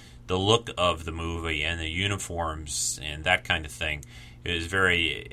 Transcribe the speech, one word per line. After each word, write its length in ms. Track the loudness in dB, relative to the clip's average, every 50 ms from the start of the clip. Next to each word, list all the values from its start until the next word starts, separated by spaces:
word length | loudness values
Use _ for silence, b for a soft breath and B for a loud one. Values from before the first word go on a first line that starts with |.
| B B B B B
the 100 | -2 0
look 320 | 2 6 6 6 6 4 0 -2
of 280 | 2 2 2 2 0 -4
the 60 | -8
movie 520 | -6 -4 -4 -4 -4 -4 -2 -2 -2 0 0
and 160 | -2 -2 -2
the 100 | -4 -4
uniforms 1120 | -2 -2 0 0 0 -2 -4 -6 -4 -2 -2 -2 -4 -6 -8 -6 -4 -2 -2 -2 -4 -4
and 220 | -6 -8 -6 -2 2
that 200 | 2 2 2 4
kind 220 | 0 0 0 0
of 60 | -6
thing. 340 | -6 -4 -2 -2 -2 -4 -6 B B B B B B B -4
It 100 | -2 -2
was 140 | -2 -2
very, 640 | 0 2 4 6 6 6 6 4 2 0 -4 -8 -12